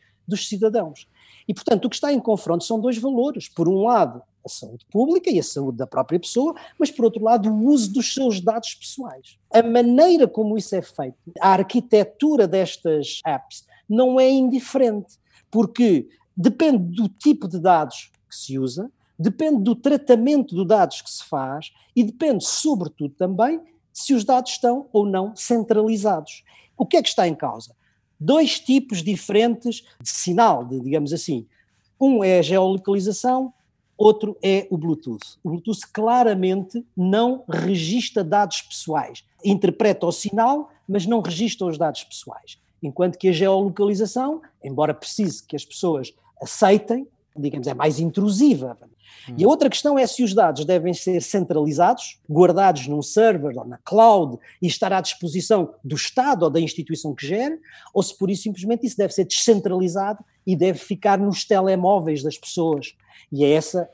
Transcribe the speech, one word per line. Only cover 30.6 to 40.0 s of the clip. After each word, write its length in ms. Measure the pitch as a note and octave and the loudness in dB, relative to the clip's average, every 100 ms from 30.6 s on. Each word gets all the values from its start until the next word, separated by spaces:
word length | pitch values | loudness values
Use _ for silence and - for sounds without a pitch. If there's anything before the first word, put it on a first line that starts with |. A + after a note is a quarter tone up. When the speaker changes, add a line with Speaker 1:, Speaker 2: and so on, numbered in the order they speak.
Speaker 1:
de, 160 | B2 C3 | -4 -8
digamos 320 | B2+ D3+ C#3+ | -4 -2 -2
assim. 340 | E3 - B2+ A2+ _ _ _ _ - | -6 -6 -8 -8 _ _ _ _ 0
Um 240 | C4+ A#3+ | 2 4
é 140 | F#3 F3+ | 4 4
a 40 | |
geolocalização, 1120 | D3+ F#3+ F#3+ F#3+ G3 G3 G3 G3 B3 C4 B3+ _ _ _ _ - | 4 2 2 0 -2 -2 -2 -2 -2 -2 -4 _ _ _ _ 2
outro 420 | G#3+ G#3+ G#3+ F#3+ | 4 4 -2 -4
é 240 | F#3+ G3 G3 | 0 0 0
o 80 | F3 | -4
Bluetooth. 580 | E3 D#3 C3 G#2+ - - | -2 -4 -6 -12 -14 -12
O 60 | - | -8
Bluetooth 300 | E3+ A3 G#3 - | -8 -6 -8 -8
claramente 920 | - A3 B3 A#3 F#3+ F#3 F#3+ F#3 A#3+ - - | -4 0 4 2 2 0 -2 -4 -10 -10 -4
não 480 | F#3 G#3 A#3+ C4 C4 | 0 2 2 -2 -6
registra 800 | D#3+ F3 F#3 D#3+ A#3+ - G#3+ | -4 -2 -2 -2 -4 -2 -4
dados 380 | E3 G3+ G3+ - | 0 0 0 -4
pessoais. 600 | - - - D3+ - - _ _ | -12 -14 -6 -6 -6 -14 _ _
Interpreta 600 | G3+ G3 F3+ - G#3+ G3 | 0 2 2 2 0 2